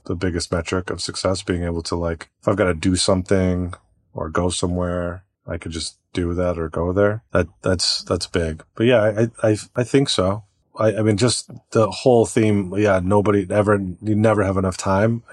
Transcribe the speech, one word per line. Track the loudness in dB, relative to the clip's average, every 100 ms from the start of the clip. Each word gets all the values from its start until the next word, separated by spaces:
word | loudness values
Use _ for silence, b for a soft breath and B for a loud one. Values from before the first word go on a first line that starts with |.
the | -10
biggest | -4 -4 -4 -4
metric | -4 -2 -4 -4
of | -8
success, | -8 -4 -2 -2
being | -2 -4
able | -4 -6
to, | -6 -4
like, | -4 -6 -12 _
if | -2
I've | 2
gotta | 2
do | 2 0
something | 2 2 0 2 2 2 0 -4 -10 _ _ _ -10
or | -6
go | -2 -2
somewhere, | -2 -2 -2 -2 -4 -6 -8 -16 _ -12
I | -10
could | -8
just | -10 -10 -14 _
do | -4 -2
that | 0 -2 -2
or | -4
go | -4 -2
there. | 2 2 0 -2
That, | -2 -2 _
that's, | -2 -2 -2 -4
that's | -4 -4 -2
big. | -4 -4 -6 -10
But | -2 2
yeah, | 4 4 2 -2 0
I, | 0
I, | 0 -2 -6
I |
think | 0 2 2
so. | 0 0 -2 -8 _ _ 0
I, | 0 2
I |
mean, | 2 2
just | 2 0 -6 -18 _
the | 0 0
whole | 2 4 4
theme. | 4 2 2 2 0 0
Yeah, | 2 2
nobody | 2 2 4 2 2
ever, | 2 2 2
you | -2 -6 -2
never | 2 2 2
have | 0 0
enough | -2 -2
time. | 0 2 2 0 -6